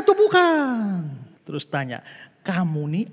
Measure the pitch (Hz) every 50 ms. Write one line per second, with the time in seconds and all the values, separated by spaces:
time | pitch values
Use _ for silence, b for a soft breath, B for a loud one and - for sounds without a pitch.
0 | - 403 381 392 427 403 - 370 359 339 320 302 285 262 247 226 214 202 190 175
1 | 160 147 135 131 127 - - _ _ - 147 143 - - - 143 135 127 120 -
2 | B B B B B B _ _ - - 185 175 180 165 156 151 147 147 156 185
3 | 226 -